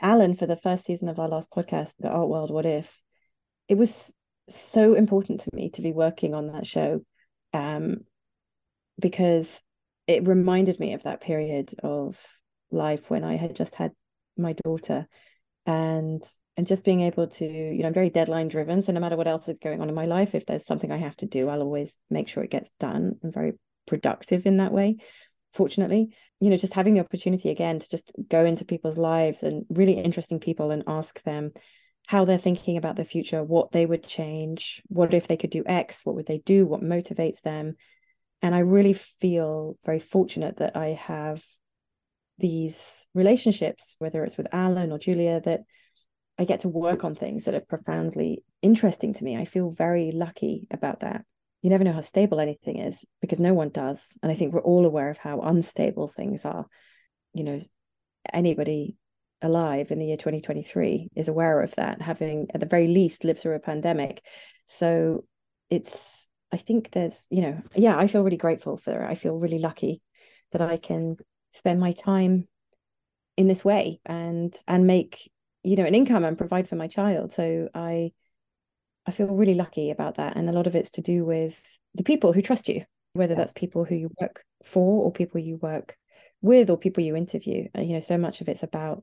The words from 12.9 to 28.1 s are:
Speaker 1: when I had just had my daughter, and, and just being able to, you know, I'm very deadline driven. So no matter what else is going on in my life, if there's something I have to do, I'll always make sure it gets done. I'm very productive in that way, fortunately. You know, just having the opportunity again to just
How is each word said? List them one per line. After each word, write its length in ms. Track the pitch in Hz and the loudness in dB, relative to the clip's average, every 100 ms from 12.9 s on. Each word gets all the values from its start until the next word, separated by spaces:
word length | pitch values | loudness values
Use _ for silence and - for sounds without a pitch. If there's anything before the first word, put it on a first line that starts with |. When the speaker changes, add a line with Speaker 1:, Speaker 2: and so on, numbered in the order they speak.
| 151 - | -4 -4
Speaker 1:
when 160 | 156 | -4
I 120 | 160 165 | -2 -4
had 200 | 165 - | -4 -6
just 180 | 170 | -8
had 180 | - 165 - _ _ _ - | -6 -8 -8 _ _ _ -6
my 160 | 170 | -4
daughter, 560 | 156 160 160 - 139 160 _ _ _ _ _ | -4 -6 -6 -4 -6 -6 _ _ _ _ _
and, 580 | - 160 160 160 160 160 - - _ - | -4 -2 0 -2 -4 -6 -10 -20 _ -4
and 80 | 175 | -2
just 180 | 190 | 0
being 160 | 196 185 | 2 2
able 280 | 175 170 165 | 2 0 -4
to, 180 | - 156 | -4 -8
you 340 | 160 156 156 | -6 -6 -4
know, 80 | 160 | 0
I'm 60 | |
very 160 | 170 185 | 2 2
deadline 380 | 165 165 165 160 | 2 2 0 -2
driven. 340 | 156 151 180 | -2 0 0
So 100 | 196 | 0
no 80 | 175 | 0
matter 160 | 170 165 | 0 -2
what 100 | 165 | 0
else 220 | 160 - | -2 -6
is 100 | 156 | -8
going 220 | 156 160 | -6 -6
on 80 | 156 | -4
in 60 | |
my 120 | 156 165 | -4 -2
life, 280 | 175 202 | 0 0
if 100 | 156 | -2
there's 220 | - 156 - | -4 -6 -4
something 260 | 156 - | -6 -4
I 60 | 151 | -6
have 180 | 156 - | -6 -8
to 100 | - | -6
do, 220 | 135 131 | -2 -2
I'll 140 | 147 | -2
always 360 | 143 147 143 - - | -4 -4 -8 -12 -6
make 180 | 151 147 | -6 -4
sure 160 | - | -6
it 60 | - | -4
gets 200 | 143 - - | -6 -8 -8
done. 380 | 139 147 180 - | -6 -2 -4 -4
I'm 80 | 165 | -8
very 220 | - 156 151 _ _ - | -4 -6 -6 _ _ -6
productive 600 | 156 131 - - 180 190 | -2 -2 -4 -2 0 2
in 120 | 190 | 2
that 140 | 190 | 2
way, 240 | 196 202 220 - - _ _ _ | 2 0 -2 -8 -20 _ _ _
fortunately. 600 | - 196 - 185 208 220 - _ - | -2 0 0 0 2 0 -4 _ 0
You 100 | 202 | 2
know, 60 | 185 | 2
just 180 | 190 | 0
having 200 | 190 190 | 2 4
the 60 | 208 | 4
opportunity 500 | 175 180 185 185 156 | 2 -2 -2 0 0
again 300 | 156 165 160 | -2 -2 -4
to 80 | - | -6
just 240 | 165 - | -10 -10